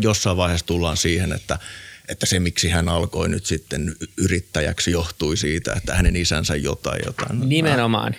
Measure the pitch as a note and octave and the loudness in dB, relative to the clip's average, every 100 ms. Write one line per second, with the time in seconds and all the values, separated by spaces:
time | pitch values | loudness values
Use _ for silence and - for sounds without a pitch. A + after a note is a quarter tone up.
0 | A2 G#2 G2+ F2+ F2+ E2+ - F2 E2+ D2+ | 2 2 2 2 2 2 0 0 0 0
1 | E2+ E2+ F2+ - - - - - - - | 2 2 0 -2 -4 -6 -6 -16 -18 -16
2 | - - - F#2 F2 - F2+ E2 E2+ E2+ | -12 -4 0 2 2 0 2 2 2 2
3 | E2+ D#2+ E2+ F2 - D#2 - - D2 - | 0 0 0 -2 -2 -4 -4 -4 -4 -6
4 | - - F#2 E2+ - - - F2 - F2 | -8 -2 0 0 -2 -2 0 0 0 0
5 | D#2+ - D2+ D2+ D2+ D#2 - - - E2+ | -2 -2 -2 0 -2 -2 -2 -4 0 2
6 | F2+ F2 F2 D#2 - D2+ C#2 - - - | 4 4 2 0 0 0 -2 -2 -4 -4
7 | - - - A2+ C3 D3+ D#3+ C#3 A#2 A2 | -4 -6 -4 -2 2 2 2 2 2 2
8 | A2+ | 0